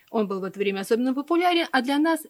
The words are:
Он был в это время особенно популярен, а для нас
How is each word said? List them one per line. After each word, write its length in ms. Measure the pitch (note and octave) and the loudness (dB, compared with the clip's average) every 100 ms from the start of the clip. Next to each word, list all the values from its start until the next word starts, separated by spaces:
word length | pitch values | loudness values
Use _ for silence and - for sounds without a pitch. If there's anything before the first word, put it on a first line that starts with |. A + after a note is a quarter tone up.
| _ | _
Он 160 | - G3+ | -4 -2
был 100 | G3 | -4
в 60 | |
это 160 | F#3+ G3 | -6 -4
время 220 | G3+ F#3+ | -2 -2
особенно 300 | - A#3 B3+ | 0 0 0
популярен, 540 | C4 C#4 E4+ F4+ E4+ E4 | -2 0 2 2 2 0
а 100 | C4 | 0
для 160 | B3 C#4+ | 0 2
нас 220 | D#4+ D#4+ | 2 0